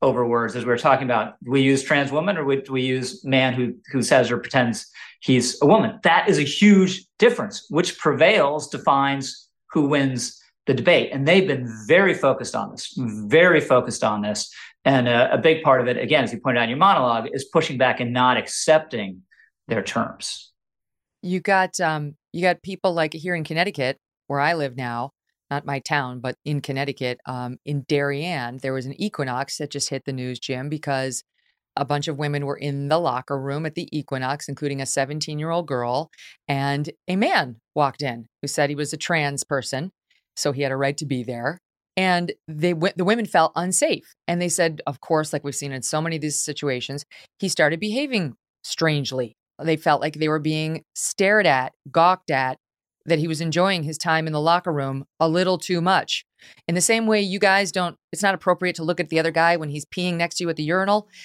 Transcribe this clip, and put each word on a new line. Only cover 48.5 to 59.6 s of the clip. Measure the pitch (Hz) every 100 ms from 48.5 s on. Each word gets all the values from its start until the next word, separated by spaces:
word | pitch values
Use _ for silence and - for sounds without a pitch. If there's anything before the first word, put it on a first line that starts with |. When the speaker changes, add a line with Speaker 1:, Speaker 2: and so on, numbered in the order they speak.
| _
Speaker 2:
strangely. | - - 160 151 131 131 117 _ _ -
They | 151 156
felt | 165 147
like | 156
they | 147 156
were | 156
being | 151 156 156 160 -
stared | - - - 196 214 180
at, | 135 131 - 143
gawked | 165 175 185 -
at, | 135 131 131 _ _ _ _ -
that | 160
he | 165
was | 151
enjoying | 165 160 190 185
his | 151 156
time | 170 160 160
in |
the | 151
locker | 156 175 180
room | 147 135 135 - -
a | 165
little | 170 185 180
too | - 175
much. | 175 185 - - - _ - - -
In |
the | 175
same | 175 226 220
way, | 214
you | 196 196
guys | 196 196 196
don't, | 190 175 - _
it's | 160
not | 202
appropriate | 190 - 180 180 165
to |
look | 160 175
at | 160
the | 160
other | 160
guy | 160 170
when | 175